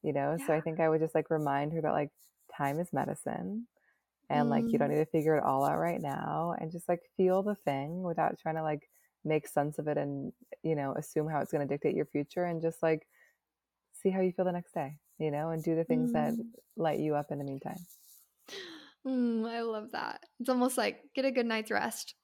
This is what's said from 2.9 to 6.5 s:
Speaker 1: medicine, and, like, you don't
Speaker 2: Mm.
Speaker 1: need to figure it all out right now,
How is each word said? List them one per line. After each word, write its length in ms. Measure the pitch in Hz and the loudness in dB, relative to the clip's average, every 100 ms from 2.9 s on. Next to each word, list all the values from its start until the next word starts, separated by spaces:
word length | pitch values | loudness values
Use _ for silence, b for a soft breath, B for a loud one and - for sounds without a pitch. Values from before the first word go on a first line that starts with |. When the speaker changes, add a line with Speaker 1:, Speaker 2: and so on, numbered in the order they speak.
Speaker 1:
medicine, 760 | 143 135 156 - - 180 214 233 _ _ _ _ _ - | -2 -2 -4 -6 -6 -6 -8 -10 _ _ _ _ _ -2
and, 200 | 147 143 | 0 2
like, 140 | 143 - | 2 2
you 100 | 151 | 2
don't 100 | 143 | 2
Speaker 2:
Mm. 60 | 147 | 2
Speaker 1:
need 60 | |
to 60 | 156 | 2
figure 260 | 165 151 156 | 2 4 4
it 80 | |
all 200 | - 135 | 4 2
out 140 | 139 151 | 2 2
right 220 | 170 170 | 0 -2
now, 540 | 147 135 156 156 170 | -4 -4 -4 -2 -2